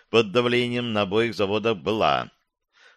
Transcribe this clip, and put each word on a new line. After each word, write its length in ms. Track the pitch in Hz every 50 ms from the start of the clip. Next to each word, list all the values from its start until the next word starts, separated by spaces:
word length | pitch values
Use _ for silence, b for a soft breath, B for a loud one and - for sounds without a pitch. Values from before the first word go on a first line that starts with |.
| b b
под 220 | 101 117 113 98
давлением 600 | - 123 120 120 120 123 123 120 120 123 120 120
на 100 | 107 104
обоих 320 | 101 92 98 110 117 117 101
заводах 440 | - 101 95 104 107 104 117 113 87
была. 520 | 69 92 110 107 90 76 69 64 60 - - _ _ _ _ _ _ _ b b b b b